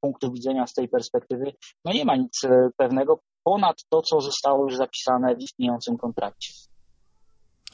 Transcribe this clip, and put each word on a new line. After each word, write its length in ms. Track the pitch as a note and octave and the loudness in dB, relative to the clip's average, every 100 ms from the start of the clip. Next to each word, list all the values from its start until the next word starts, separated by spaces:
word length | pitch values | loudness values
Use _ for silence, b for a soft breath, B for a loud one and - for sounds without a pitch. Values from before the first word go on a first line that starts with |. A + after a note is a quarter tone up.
punktu 320 | C#3+ C3+ C3 | -6 -4 -6
widzenia, 340 | B2 B2+ C3 B2 | -4 -4 -4 -4
z 60 | |
tej 160 | - B2 | -4 -2
perspektywy. 640 | B2+ A#2 B2 - B2 C#3 - B _ | -2 -2 -4 -4 -6 -8 -10 B _
No 80 | E3 | -4
nie 120 | G#3+ | 0
ma 120 | B3 C#3+ | 2 0
nic, 280 | B2+ - | 0 -2
e, 240 | C3+ B2+ B2+ - | 4 6 6 2
pewnego 420 | B2+ C3 C#3 D#3 _ _ | 0 2 2 0 _ _
ponad 320 | E3+ G3+ F#3 - - | -2 2 2 0 -2
to, 140 | D#3+ | -2
co 180 | - D#3 | 2 0
zostało 420 | C#3 - C#3 C#3 | 0 -2 2 2
już 140 | C#3 B2+ | 2 -2
zapisane 600 | C3 - - B2+ B2+ A#2+ | -4 -4 0 2 2 -2
w 60 | |
istniejącym 540 | C#4 - B3 A#2+ - A#3 | -6 -4 -4 -4 -6 -6
kontrakcie. 540 | A#3+ - G3+ - - - - - _ _ _ _ _ _ _ _ - | -6 -6 -8 -8 -16 -16 -20 -20 _ _ _ _ _ _ _ _ -20